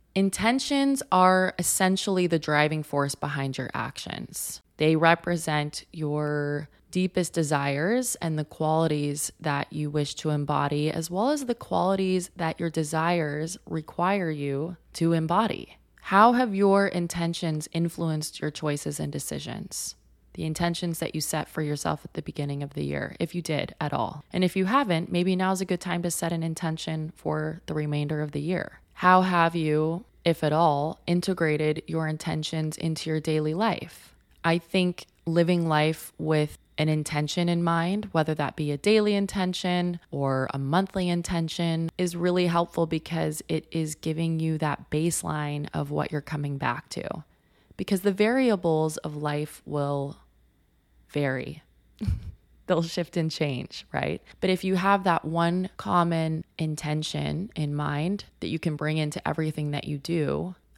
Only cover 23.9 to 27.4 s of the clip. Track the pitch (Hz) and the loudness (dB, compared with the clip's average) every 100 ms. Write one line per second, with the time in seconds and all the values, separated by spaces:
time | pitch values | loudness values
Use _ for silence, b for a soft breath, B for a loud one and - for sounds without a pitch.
23.9 | 135 110 147 - - 185 196 185 254 254 | -2 -2 -6 -8 0 0 2 2 2 2
24.9 | 165 165 175 175 185 185 190 190 175 185 | 0 0 0 2 2 0 0 -2 -2 -2
25.9 | 175 175 - 170 170 165 160 170 160 - | -2 -2 -2 -2 -2 -2 -2 -4 -4 -6
26.9 | 160 156 - 160 151 | -6 -6 -6 -4 -2